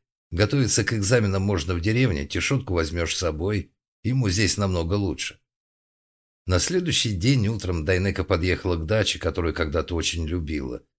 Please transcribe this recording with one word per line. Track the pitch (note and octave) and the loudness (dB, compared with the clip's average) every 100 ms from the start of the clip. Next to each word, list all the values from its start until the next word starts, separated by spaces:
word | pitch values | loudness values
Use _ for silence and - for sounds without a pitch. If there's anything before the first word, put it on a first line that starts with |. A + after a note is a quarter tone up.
| _ _ _ | _ _ _
Готовиться | E2+ G#2+ C#3+ B2 - | 0 2 2 2 2
к | G#2 | 0
экзаменам | A2+ G2 A#2+ G#2 F#2+ | 0 2 4 4 0
можно | G2 F#2+ D#2+ | 0 0 0
в | F2 | -2
деревне, | E2+ A2 C3 D#2 C#2+ | 0 2 2 0 -4
Тишотку | E2+ - C#3 C3 | -4 0 -2 0
возьмёшь | F2 D#2+ E2+ E2 | -2 0 -2 -2
с | - | -2
собой, | F2 D2+ F#2 G#2 - _ _ _ | -2 -2 -2 -2 -4 _ _ _
ему | A2 C3 A2 | -2 0 2
здесь | F#2 G2 - | 2 2 2
намного | G2+ F2+ E2 | 0 0 0
лучше». | G2+ G2 C#2+ - - _ _ _ _ _ _ _ _ _ _ | 0 -2 -4 -8 -12 _ _ _ _ _ _ _ _ _ _
На | - F2+ | 0 0
следующий | - F3+ F3+ C3+ A2 | 2 0 0 0 0
день | G2 G#2 C#3 G2+ | 0 2 4 2
утром | A2+ F#2+ F2 D#2 | -2 -2 -2 2
Дайнека | F#2 G2 F#2+ | 2 2 0
подъехала | F2+ F#2 F#2 E2 F#2+ E2+ | 0 0 2 0 0 -2
к | |
даче, | D#2 A2 G2+ - | 0 0 0 -2
которую | F2 F2 E2 | -2 -2 -2
когда-то | D#2 D#2+ D2+ D#2+ | -2 -2 -2 -2
очень | E2+ D#2 E2+ D#2+ | -2 -2 -4 -4
любила. | F2 D2+ D2+ C2 A#1+ - | -4 -4 -6 -6 -10 -14